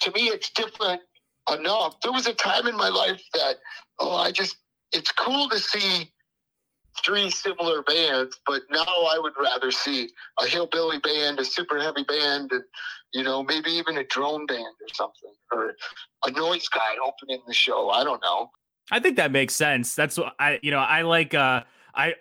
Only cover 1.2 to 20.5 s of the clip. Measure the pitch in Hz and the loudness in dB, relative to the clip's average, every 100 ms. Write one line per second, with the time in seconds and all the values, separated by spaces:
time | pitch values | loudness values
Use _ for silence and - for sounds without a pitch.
1.2 | _ _ - 156 165 214 175 - 233 254 | _ _ -4 -2 0 0 0 -2 -2 0
2.2 | 240 226 196 - - 214 190 190 - 190 | 0 0 0 2 0 0 0 2 0 -2
3.2 | - - - - - - - - - 175 | -4 -2 0 -2 -8 -18 -16 -6 -2 0
4.2 | 175 175 196 - _ _ - 339 - - | 0 0 -2 -4 _ _ -6 -2 0 0
5.2 | 233 277 285 214 - 208 196 180 165 _ | 0 0 0 0 0 0 0 0 -4 _
6.2 | _ _ _ _ _ _ _ - - 202 | _ _ _ _ _ _ _ -6 -2 0
7.2 | 196 - 202 180 170 151 143 160 160 131 | 0 -2 -4 -2 0 0 2 2 4 2
8.2 | 127 - - 139 - 156 160 175 165 160 | -2 -4 -4 -4 -2 -2 0 2 2 2
9.2 | 156 - - - 131 127 143 135 117 - | 0 0 0 0 -2 -2 -2 -2 -4 -10
10.2 | - - 165 165 170 160 165 151 151 151 | -10 -2 0 0 0 0 0 0 -2 0
11.2 | 147 139 131 - - 147 151 147 139 147 | 0 -2 -4 -4 -2 -2 -2 -4 -2 0
12.2 | 147 143 139 - - - - - - 127 | 0 0 -2 -4 -6 -14 -12 -14 -10 -4
13.2 | 131 135 135 156 160 170 165 143 131 127 | -2 -2 -2 -2 0 -2 -2 -4 -2 -2
14.2 | 143 151 151 120 113 - 107 - 98 _ | -2 -2 -4 -6 -8 -14 -14 -6 -6 _
15.2 | - - - - 110 - - - - - | -20 -20 -8 -4 -4 -6 -12 -14 -18 -6
16.2 | 117 135 165 170 - - 110 107 131 - | -4 0 0 0 -2 -2 -2 -2 -4 -6
17.2 | 277 - 240 240 - - - - 135 - | -8 -10 -2 2 2 2 2 2 2 0
18.2 | 87 87 - _ _ _ - 233 349 247 | 0 -2 -2 _ _ _ -2 2 2 4
19.2 | 151 135 131 - 151 135 120 - 147 - | 4 4 2 2 2 2 0 0 0 0
20.2 | - - 143 | -4 0 0